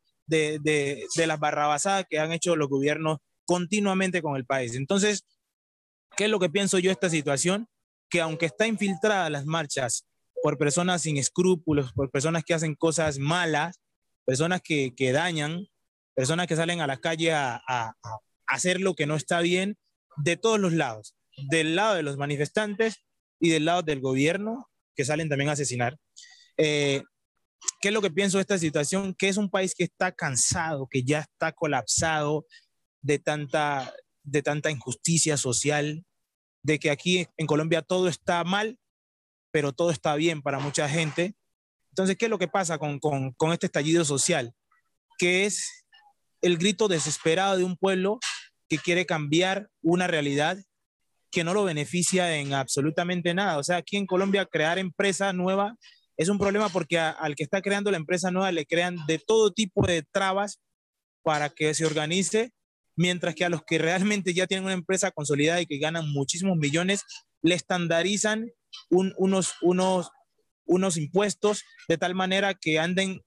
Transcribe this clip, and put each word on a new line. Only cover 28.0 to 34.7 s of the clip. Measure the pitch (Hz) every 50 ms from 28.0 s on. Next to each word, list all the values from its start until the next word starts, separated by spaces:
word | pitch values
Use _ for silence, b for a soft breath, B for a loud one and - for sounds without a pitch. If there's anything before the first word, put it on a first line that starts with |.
que | 202 180
pienso | 147 190 202 196 180
de | 196
esta | 190 - 202 175
situación? | 165 151 139 151 143 - 185 196 196 190 185
Que | - 190 196
es | 185
un | 214 208 190
país | - 190 190 185 -
que | - 175
está | - _ - 185 185
cansado, | - - 170 143 127 113 - - - 180 160 160 156 135 131 -
que | - 131 123
ya | 131 147 156
está | 147 - _ - 165 160 -
colapsado | - 165 151 143 123 110 - - - 170 160 156 151 147 147 156 147 - B B B B B B _ _ _ _ _
de | - 143 143
tanta, | 139 - 156 151 151 147 127 - 156 147 147 143 135 123 - - - - _ _ _ -
de | 143 143 147 135
tanta | 147 147 151 143
injusticia | 156